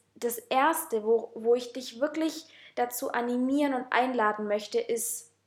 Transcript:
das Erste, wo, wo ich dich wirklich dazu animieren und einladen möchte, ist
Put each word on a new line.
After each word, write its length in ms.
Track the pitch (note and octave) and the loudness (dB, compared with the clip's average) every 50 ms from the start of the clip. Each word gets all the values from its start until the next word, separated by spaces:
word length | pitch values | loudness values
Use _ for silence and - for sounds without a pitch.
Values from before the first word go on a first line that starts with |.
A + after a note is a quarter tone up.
| _ _ _ | _ _ _
das 240 | - - A#3+ A#3 A3 | -6 -6 -4 -4 -6
Erste, 680 | - - B3 C4 C#4 D#4 E4 D#4+ - - A#3 A3 G#3 | -4 0 2 4 4 4 2 0 -2 -4 -4 0 2
wo, 280 | A3 A#3 A3 A3 - - | 4 4 4 2 -2 -10
wo 200 | A3+ A3 A#3 A#3+ | 0 2 4 4
ich 180 | B3 B3 - | 4 2 -2
dich 280 | - C4+ B3+ - A#3 A3+ | -10 -10 -10 -10 -4 -2
wirklich 460 | C4+ D4+ D4+ D#4+ D#4+ D#4+ D4 - - - - - - - _ | -2 -2 0 0 -2 -2 -2 -6 -12 -18 -20 -20 -20 -8 _
dazu 380 | - B3 A#3+ - - C#4 - | -2 -2 -2 -4 -6 -6 -4
animieren 640 | - A#3+ A#3+ A#3+ B3 B3 B3+ C4 C#4 D4 D4 C#4+ C4+ | -2 -2 -2 0 0 0 0 2 2 2 2 2 0
und 120 | B3 B3 - | -2 -2 0
einladen 560 | - A#3 B3+ C4 B3+ A#3+ G#3+ G#3 G#3+ G#3+ G#3+ | 2 2 2 2 2 2 2 2 0 0 -2
möchte, 320 | G#3 G#3 G#3 G#3 - - A#3+ | -2 -2 -2 -2 -2 -2 -2
ist 520 | - - A#3 A3+ A3 - - - - - _ _ _ | -2 -2 -4 -4 -4 -6 -8 -10 -12 -16 _ _ _